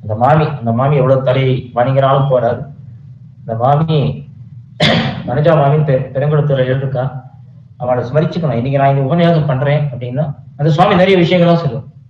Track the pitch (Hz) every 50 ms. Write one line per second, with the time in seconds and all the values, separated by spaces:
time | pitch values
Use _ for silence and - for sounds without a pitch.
0 | - 104 110 113 120 135 156 160 156 135 - - 117 117 113 117 135 143 151 139
1 | 123 131 135 135 131 135 131 131 135 131 127 113 - - - 123 123 135 135 135
2 | 135 135 139 143 139 143 131 104 110 117 120 117 - - - - - - - -
3 | - - - - - - - - - - 113 113 120 131 143 147 160 160 160 147
4 | 127 113 101 - - - - - - - - - - - - - - - - -
5 | - - - - - - 123 143 156 170 160 147 139 139 147 156 147 151 135 131
6 | 131 - - 131 139 151 151 147 135 - 139 127 127 127 131 135 139 131 127 123
7 | 127 135 - - - - - - - - - - - - - - - 120 127 123
8 | 117 120 127 147 165 175 - - 165 147 120 117 120 139 139 139 139 139 139 139
9 | 135 131 156 175 170 170 170 156 147 143 135 127 139 139 143 151 151 143 123 113
10 | 123 123 123 139 160 151 - - - - - - 143 160 151 151 185 202 202 175
11 | 180 196 196 180 170 156 180 175 170 170 170 160 151 143 113 117 - - - -
12 | - -